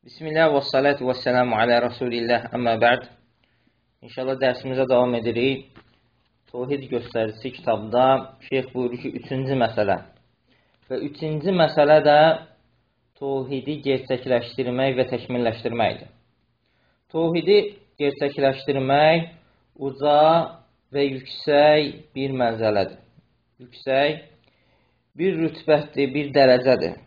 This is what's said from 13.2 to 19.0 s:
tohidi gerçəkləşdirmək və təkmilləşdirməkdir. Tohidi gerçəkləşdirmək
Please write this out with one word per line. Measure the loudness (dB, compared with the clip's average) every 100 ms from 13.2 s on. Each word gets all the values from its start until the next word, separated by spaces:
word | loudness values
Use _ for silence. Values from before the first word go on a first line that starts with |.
tohidi | -6 -6 -6 -8 -8 -8
gerçəkləşdirmək | -4 -4 -2 -6 0 -2 -2 -6 -6 -2 -2
və | 0 -2
təkmilləşdirməkdir. | -4 -6 -4 -2 -4 -8 -2 -2 -4 -16 _ _ _ _ _ _ _ _ _ _
Tohidi | -4 -2 -2 2 2 2 -10 _ _
gerçəkləşdirmək | -4 -2 -4 0 -2 0 -4 -4 0 4